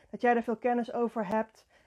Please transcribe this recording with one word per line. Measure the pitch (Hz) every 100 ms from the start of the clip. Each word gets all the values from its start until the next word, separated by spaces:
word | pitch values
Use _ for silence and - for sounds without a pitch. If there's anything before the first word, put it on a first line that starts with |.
| _
dat | 208
jij | 240 233
er |
veel | 233 220
kennis | 247 240 226
over | 240 233 233 180
hebt | 220 226 _ _ _